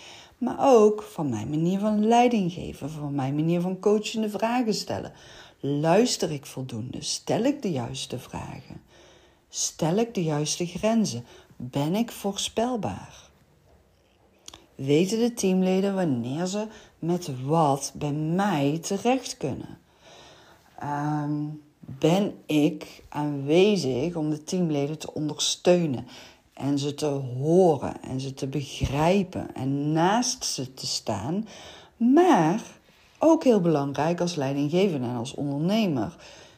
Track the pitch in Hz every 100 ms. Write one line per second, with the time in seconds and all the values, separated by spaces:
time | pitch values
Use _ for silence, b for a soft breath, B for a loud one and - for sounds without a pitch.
0 | B B B B 247 - 277 233 214 214
1 | - - 147 110 110 151 170 196 214 214
2 | 214 233 247 226 175 - - - 139 151
3 | 147 143 131 147 160 175 180 185 208 214
4 | 214 220 214 196 226 247 220 196 - 95
5 | - B B B B B 139 143 160 190
6 | 247 - 165 143 - - 131 117 127 -
7 | - - - 147 254 277 202 139 120 131
8 | - - - - - - - - b b
9 | b b b b b - - - 160 196
10 | 233 202 160 147 151 - 175 - 214 226
11 | 175 120 B B B B 123 139 151 202
12 | 233 - 202 196 - - 240 240 123 -
13 | - - - _ _ _ _ _ _ _
14 | _ _ _ B B B B - 135 147
15 | 190 220 240 233 190 185 185 190 196 190
16 | 175 120 117 147 185 208 220 B B B
17 | 160 175 165 127 131 165 151 - - -
18 | 147 147 156 180 208 151 139 165 - 196
19 | 233 262 - - 143 - - - _ B
20 | B B B B B B B - 143 147
21 | 151 151 147 151 151 151 - _ - 131
22 | 156 185 202 - - 151 156 - - -
23 | - 143 147 143 139 165 208 196 131 120
24 | 165 170 151 151 - 185 170 143 143 156
25 | - - 151 147 - - 180 180 165 117
26 | 123 B B B B - 135 143 143 139
27 | 151 139 127 127 147 175 180 139 87 -
28 | - 131 135 135 135 147 135 - - 143
29 | 165 202 180 - - - 131 143 147 160
30 | 175 226 240 - - - 127 - 135 -
31 | - 98 120 190 226 B B B B _
32 | 233 294 370 220 156 214 - - b b
33 | b b 311 330 262 208 170 147 143 139
34 | 156 175 175 151 135 139 147 175 202 147
35 | 120 120 113 - 143 139 170 220 196 135
36 | 87 - B B B